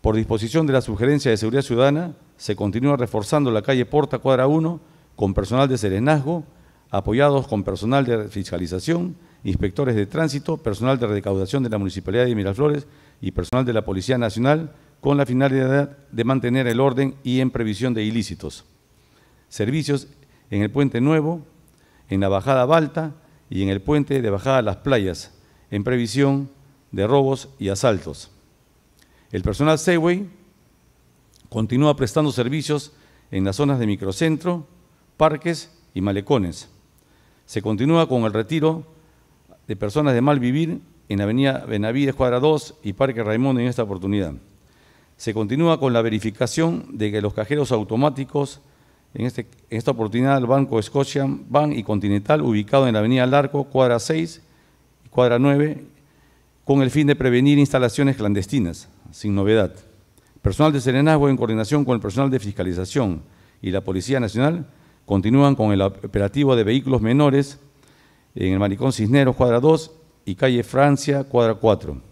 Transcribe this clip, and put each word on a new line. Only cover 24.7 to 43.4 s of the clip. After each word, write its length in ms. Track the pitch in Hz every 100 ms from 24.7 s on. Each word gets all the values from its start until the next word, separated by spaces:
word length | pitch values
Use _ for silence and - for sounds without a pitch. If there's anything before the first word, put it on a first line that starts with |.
| 92
Playas, 540 | - 127 95 82 - _ _ _ _
en 140 | 104
previsión 680 | 101 127 117 113 139 139 135 - _ _ _
de 160 | 98 104
robos 420 | 139 135 135 - -
y 100 | 98
asaltos. 640 | 98 127 98 80 76 - _ _ _ _ _ _ _ _ _ _
El 120 | 101
personal 360 | 95 101 147 156
Segway 500 | 156 170 165 180 196 - _ _ _ _ _ _ _ _ _ _ _
continúa 480 | 117 107 123 151 143
prestando 340 | 127 - 151
servicios 600 | 131 120 151 147 147 - _ _ _ _
en 140 | 98
las 120 | 98 95
zonas 220 | 143 135
de 80 | 110
microcentro, 800 | 101 98 95 165 156 175 175 147 _ _ _ _ _
parques 560 | 156 151 170 165 - _ _
y 80 | -
malecones. 640 | 98 98 101 139 90 78 - _ _ _ _ _ _ _ _
Se 160 | -
continúa 460 | 104 104 135 165 160
con 160 | 127
el 80 | 110
retiro 520 | 107 110 160 156 165 143 _ _ _ _ _ _ - -
de 80 | 101
personas 380 | 104 143 147
de 60 | 120
mal 200 | 135 147
vivir 400 | 123 139 160 - - _ _
en 100 | 101
la 60 |
avenida 400 | 104 117 139 131 -
Benavides, 460 | 107 107 123 143
cuadra 260 | 131 131 123
dos 340 | 147 156 - -
y 120 | 107
Parque 280 | 92 135 117
Raimundo 380 | 107 110